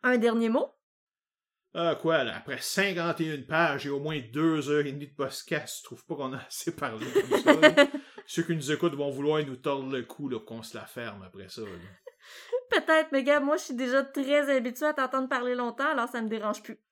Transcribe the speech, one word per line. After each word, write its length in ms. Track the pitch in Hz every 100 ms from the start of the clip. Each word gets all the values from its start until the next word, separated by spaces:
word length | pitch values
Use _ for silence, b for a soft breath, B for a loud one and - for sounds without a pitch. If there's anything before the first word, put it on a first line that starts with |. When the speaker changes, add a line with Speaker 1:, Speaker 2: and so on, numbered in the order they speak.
Speaker 1:
Un 140 | 247 247
dernier 320 | 233 226 226
mot ? 200 | 240 523 _ _ _ _ _ _ _ _ _ _ 170
Speaker 2:
Euh, 200 | 170 151
quoi, 280 | 160 160
là, 120 | 120 87
après 220 | - 127
cinquante 600 | - - 196 175 170 160
et 120 | 160
une 120 | 151 120
pages 400 | 160 170 139 139
et 20 |
au 100 | 143
moins 200 | 151 151 113
deux 380 | 131 160 160 139
heures 160 | 147 143
et 60 |
demie 160 | 139 143
de 80 | -
podcast, 640 | 135 - - 156 - -
tu 60 |
trouves 220 | - 113 _
pas 100 | 156
qu'on 180 | 135
a 40 | 131
assez 380 | - - - -
parlé 300 | 135 110 -
comme 320 | 403 381 -
ça, 140 | 311
là ? 340 | 285 302 302 285 285
Speaker 1:
<laughs> 260 | - - -
Speaker 2:
Ceux 160 | -
qui 120 | 165 165
nous 160 | 135
écoutent 220 | 151 170
vont 160 | 143 143
vouloir 340 | 131 147 156
nous 120 | 147 127
tordre 360 | 147 139 131
le 120 | 135
cou, 260 | 113 - 143
là, 100 | 117
qu'on 220 | - 113
se 160 | 110 113
la 80 | 98
ferme 380 | - 117 101
après 260 | 92 95 92
ça, 120 | -
là. 60 | 107 87 90 90 - _ B B B 494 508
Speaker 1:
Peut-être, 420 | 381 320 320 311
mais 120 | 277
gars, 160 | 262 294
moi, 180 | 285 302
je 60 |
suis 120 | - 247
déjà 280 | 254 269
très 520 | 269 285 269 294 277 269
habituée 300 | 240 240 302
à 80 |
t'entendre 360 | 302 262 269 262
parler 260 | 269 247 247
longtemps, 340 | 240 226 285
alors 180 | 285 240
ça 120 | 247
me 60 | 220
dérange 320 | 220 208 208
plus. 180 | - 202 _